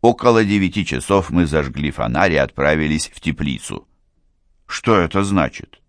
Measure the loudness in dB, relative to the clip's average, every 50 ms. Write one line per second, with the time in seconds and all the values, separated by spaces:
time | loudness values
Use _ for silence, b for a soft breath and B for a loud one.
0 | 4 4 2 4 4 4 4 4 4 2 2 2 0 0 -2 -2 -4 -4 -4 -6
1 | -2 2 0 0 2 0 0 0 2 2 2 0 -2 -2 -4 -4 -4 -6 -4 -4
2 | -6 -4 0 0 0 2 2 0 0 -2 -2 -2 0 0 2 2 0 0 -2 -2
3 | -4 -8 -14 -10 -6 -6 -6 -4 -4 -6 -6 -6 -10 -12 -14 -14 -16 _ _ _
4 | _ _ _ _ _ _ _ _ _ _ _ _ _ _ -14 -6 0 2 2 2
5 | 2 0 -2 -2 -2 0 0 0 -2 -2 -4 -10 -20 _ -20 _ _